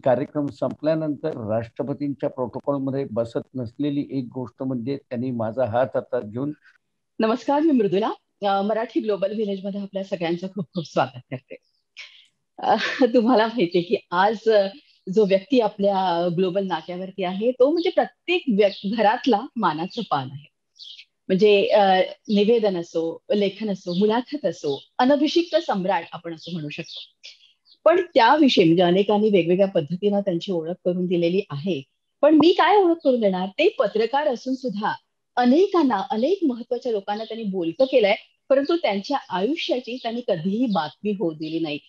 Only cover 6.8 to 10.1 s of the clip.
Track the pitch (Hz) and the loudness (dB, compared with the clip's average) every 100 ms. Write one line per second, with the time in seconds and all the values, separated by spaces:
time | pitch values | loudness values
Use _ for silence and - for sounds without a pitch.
6.8 | _ _ _ - 220 - - 285 320 254 | _ _ _ -4 -2 0 0 0 2 2
7.8 | 196 185 220 427 _ _ 202 196 202 220 | 2 0 -2 -6 _ _ -2 0 0 -2
8.8 | 247 320 220 196 196 214 202 196 196 202 | -2 -4 -2 -2 -4 -4 -4 -6 -8 -10
9.8 | 196 190 196 | -8 -10 -8